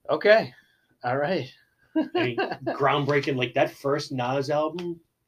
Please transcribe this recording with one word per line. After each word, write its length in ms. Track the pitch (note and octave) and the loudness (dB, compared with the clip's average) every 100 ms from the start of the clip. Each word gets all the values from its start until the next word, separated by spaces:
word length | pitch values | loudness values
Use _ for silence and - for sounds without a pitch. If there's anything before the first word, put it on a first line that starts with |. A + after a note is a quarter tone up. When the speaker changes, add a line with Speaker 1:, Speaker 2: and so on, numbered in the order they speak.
| - | -2
Speaker 1:
Okay. 420 | D3+ G3+ A3 B2+ - _ _ _ _ | 2 6 6 4 -10 _ _ _ _
All 120 | B2 C3+ | -4 -2
right. 340 | D3 E3 C3 - _ _ _ D#4 | 0 -2 -4 -14 _ _ _ -4
Speaker 2:
I 120 | D#4 | -2
mean, 220 | F4 E4 - | -2 -2 -2
Speaker 1:
<laughs> 280 | - - C3 - | -4 -4 -6 0
Speaker 2:
groundbreaking. 600 | C3+ C#3+ C#3 D3 C#3+ C3 | 2 2 2 0 0 -2
Like, 180 | B2 | 0
that 160 | C3+ - | 0 0
first 400 | - C#3 D3 - | 0 -2 -2 -2
Nas 380 | C3+ B2 C#3 C3+ | -4 -2 -2 0
album. 500 | D3 D#3 E3+ F3 E3 _ _ | 0 0 -4 -6 -8 _ _